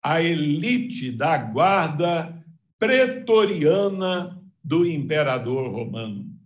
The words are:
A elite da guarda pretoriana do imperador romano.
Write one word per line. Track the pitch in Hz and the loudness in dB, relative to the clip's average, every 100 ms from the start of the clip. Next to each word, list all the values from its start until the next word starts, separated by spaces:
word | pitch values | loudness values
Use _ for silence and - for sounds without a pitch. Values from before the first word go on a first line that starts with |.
A | 139 165 | 0 0
elite | 170 165 147 147 196 247 - - 135 | 0 0 0 -2 0 -2 -2 -6 -8
da | 117 147 156 | -4 0 0
guarda | 113 110 175 196 160 147 170 170 165 - - - _ _ | -2 0 2 2 0 -2 -2 -2 -4 -12 -20 -20 _ _
pretoriana | 220 254 254 - - 220 202 185 147 185 202 190 185 180 180 - - _ | 2 4 2 0 2 4 4 4 4 4 2 0 -2 -2 -4 -12 -20 _
do | 151 160 175 | -2 2 2
imperador | 160 135 151 147 127 117 131 127 | 0 -2 0 2 0 -2 -4 -4
romano. | 104 110 113 113 101 107 - | -6 -6 -8 -8 -10 -12 -16